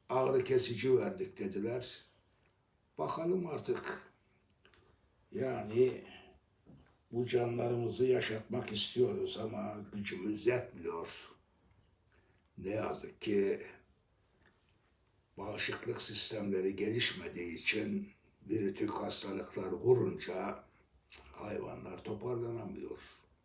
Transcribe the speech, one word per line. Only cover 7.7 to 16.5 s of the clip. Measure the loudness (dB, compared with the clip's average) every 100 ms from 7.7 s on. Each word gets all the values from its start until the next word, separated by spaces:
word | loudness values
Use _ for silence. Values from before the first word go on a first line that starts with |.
| 2 0 4 4
yaşatmak | 6 2 -2 -2 -4 -2
istiyoruz | -2 0 4 4 4 -2 -2
ama | -4 -4 -4 -6 -8
gücümüz | -6 -6 -4 -2 2 4
yetmiyor. | 2 0 -6 -6 -4 -6 -8 -12 -18 _ _ _ _ _ _ _ _ _ _ _ -8
Ne | -4
yazık | -2 -2 -4 -10 -6
ki | 2 4 4 2 -4 -16 _ _ _ _ _ _ _ _ _ _ _ _ _ _ _ -10
bağışıklık | -6 -2 -2 -2 -4 -2
sistemleri | 0 2 2 0 0